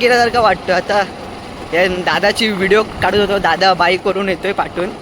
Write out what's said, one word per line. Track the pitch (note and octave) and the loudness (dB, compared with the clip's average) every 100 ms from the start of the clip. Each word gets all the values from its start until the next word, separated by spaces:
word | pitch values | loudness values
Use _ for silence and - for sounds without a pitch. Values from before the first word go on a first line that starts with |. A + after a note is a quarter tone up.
गेल्यासारखं | A#3+ A#3+ A#3+ A#3+ | 2 4 2 2
वाटतं. | A3 F3+ - | 2 0 0
आता | F3+ - G3+ F#3 - - - - - - | -2 0 -2 -2 -6 -14 -14 -16 -14 -4
या | E3 F#3+ F3+ | 0 0 0
दादाची | E3+ D#3+ G3+ G#3 A3 | -2 0 0 0 -2
व्हिडिओ | G3 F#3+ G#3 A3 - | 0 2 2 2 -2
काढत | F#3 G3+ | 0 2
होतो, | G3 G3 | 2 2
दादा | F3 E3 F#3+ | 2 2 2
बाईकवरून | F3+ F3 F#3 G3+ F#3+ G3 | 4 2 2 0 -2 -2
येतोय | E3+ F#3+ | -2 -4
पाठवून, | G3 C#3+ - F#3 A#3 | -2 -4 -4 -6 -8